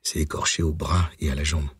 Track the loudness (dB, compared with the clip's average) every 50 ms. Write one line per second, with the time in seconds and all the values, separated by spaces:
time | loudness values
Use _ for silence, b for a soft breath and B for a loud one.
0 | _ -4 -2 -2 -2 -2 -2 -2 -2 -2 0 2 0 0 0 -2 -2 2 2 2
1 | 2 2 -2 -2 -2 -2 0 0 0 0 0 0 -2 -4 -8